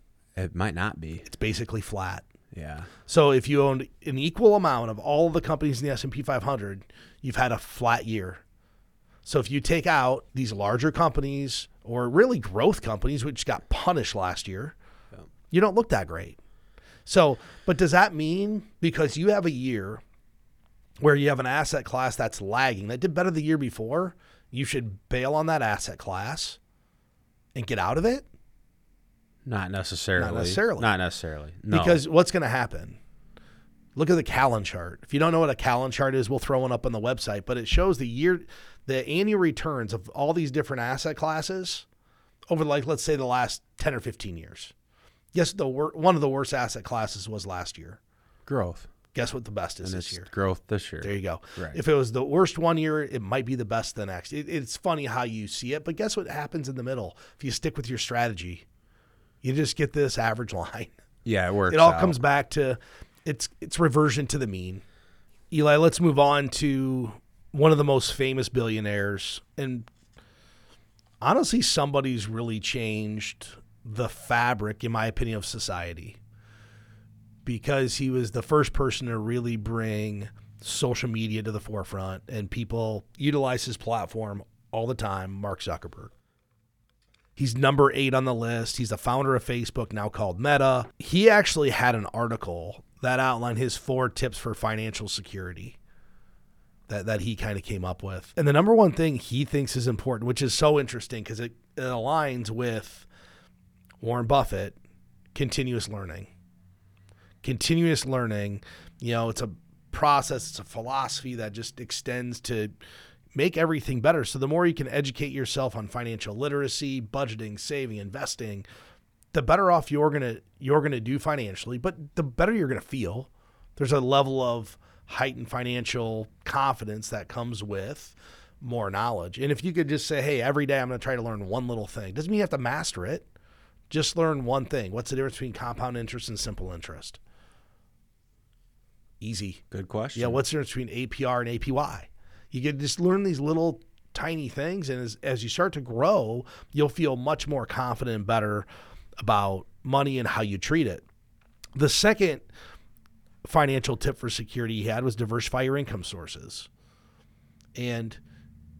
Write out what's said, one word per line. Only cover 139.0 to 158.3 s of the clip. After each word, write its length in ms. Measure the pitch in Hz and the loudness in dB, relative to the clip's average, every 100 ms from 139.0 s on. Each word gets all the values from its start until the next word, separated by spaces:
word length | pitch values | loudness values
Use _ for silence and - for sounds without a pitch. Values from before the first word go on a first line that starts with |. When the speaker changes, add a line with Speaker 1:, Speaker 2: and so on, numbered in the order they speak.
| _ - | _ -14
Speaker 2:
Easy. 420 | 110 107 101 - - | -8 -6 -8 -10 -12
Speaker 1:
Good 180 | 101 92 | -12 -6
question. 320 | 107 135 117 | -6 -6 -4
Speaker 2:
Yeah, 80 | 120 | 0
what's 220 | 131 - | 0 0
the 40 | |
difference 160 | 151 131 | -2 -4
between 180 | 127 123 | -6 -8
A 160 | 123 127 | -8 -8
P 180 | - | -4
R 160 | 127 123 | -2 -2
and 80 | 120 | -2
A 100 | 117 | -4
P 120 | - | -2
Y? 380 | 131 - - - - - - - | -2 -2 -6 -14 -20 -20 -20 -10
You 120 | 131 | -4
can 160 | 139 139 | -2 -2
just 200 | 143 - | -4 0
learn 240 | 175 190 | 2 4
these 160 | 196 139 | 2 0
little 400 | 147 160 165 165 - - - | 0 2 2 -2 -10 -20 -14
tiny 340 | - 156 160 135 | -8 -6 -6 -6
things, 400 | - 156 196 135 | -6 -4 -4 -4
and 100 | 127 | -6
as, 160 | 120 - | -6 -6
as 200 | 135 123 | -4 -4
you 40 | 113 | -4
start 240 | - 180 | -2 -2
to 60 | 151 | -2
grow, 640 | 127 117 160 202 110 120 - - - | -6 0 4 4 2 -4 -8 -16 -6
you'll 160 | 147 147 | 0 2
feel 260 | - 151 127 | 2 0 0
much 300 | 135 156 - | 0 -2 -2
more 180 | 139 107 | -4 -4
confident 500 | - 123 110 123 110 | -4 -4 -2 -4 -2
and 100 | 101 | 0
better 400 | 113 104 104 - - - - - - | 2 2 -2 -6 -14 -20 -20 -18 -4
about 480 | 101 104 98 95 - - | 2 2 2 -2 -8 -12
money 360 | 131 139 139 131 | 0 2 2 0
and 80 | 110 | -2
how 140 | 113 | -2
you 140 | 107 98 | -2 -2
treat 280 | - 160 120 | 0 2 2
it. 180 | 85 - _ _ _ _ _ - 131 | -2 -12 _ _ _ _ _ -10 2
The 120 | 143 | 2
second 520 | - 208 214 185 139 - - - - - - - - - - - | 4 4 4 2 0 -10 -20 -20 -20 -20 -20 -20 -20 -20 -20 0
financial 500 | 160 139 131 - 120 | 4 4 2 0 0
tip 200 | 139 131 | -2 -2
for 100 | 120 | -4
security 520 | - 110 127 113 113 | -6 -6 -6 -4 -2
he 60 | 107 | -2
had 160 | 110 | -2
was 100 | 127 | -2
diversify 480 | 107 113 117 - 127 | -2 -2 -2 -2 0
your 140 | 131 143 | 0 0
income 260 | 135 95 | -2 -6
sources. 640 | 85 92 78 - - - - _ _ _ _ _ _ _ _ _ - - | -8 -12 -12 -14 -14 -16 -18 _ _ _ _ _ _ _ _ _ -18 -8
And 420 | 123 117 113 - - | -6 -4 -6 -12 -20